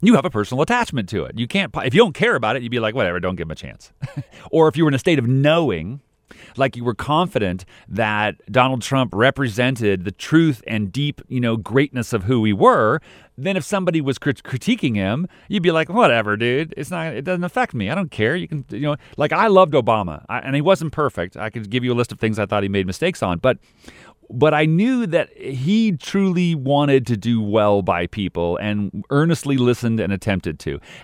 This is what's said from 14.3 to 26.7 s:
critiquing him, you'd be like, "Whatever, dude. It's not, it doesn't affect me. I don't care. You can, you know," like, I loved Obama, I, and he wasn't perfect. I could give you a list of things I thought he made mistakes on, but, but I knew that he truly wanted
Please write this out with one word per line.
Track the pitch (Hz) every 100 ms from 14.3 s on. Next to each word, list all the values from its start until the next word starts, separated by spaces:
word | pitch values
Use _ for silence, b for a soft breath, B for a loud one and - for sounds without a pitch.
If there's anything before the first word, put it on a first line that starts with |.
| 123
critiquing | - 123 - 247 143 107
him, | 95 120 175 b b
you'd | 208
be | 175
like, | 160 160
"Whatever, | 202 196 117 104 104
dude. | 120 127 160 -
It's | 151
not, | 175 165
it | 120 143
doesn't | 180
affect | 175 - 254 127
me. | 98
I | 170
don't | 180
care. | - 110 175
You | -
can, | 151 -
you | 110
know," | 147 143 B B
like, | 143
I | 160 214
loved | 190 185
Obama, | 147 117 110 90 73 -
I, | 117
and | 131 139
he |
wasn't | 165 190 160
perfect. | - 147 - 87 -
I | 107
could | 120 104
give | 123
you | 123
a | 120
list | 120
of | 98
things | 110 107
I | 101
thought | 104
he | 101
made | 98 95
mistakes | 92 175 -
on, | 98 87
but, | 131 117 B B B B B B -
but | 123 151
I | 151 156
knew | 165 226 254 226
that | 165 - -
he | - 127 139 220 220
truly | 165 - 196 196 180 175 160
wanted | 131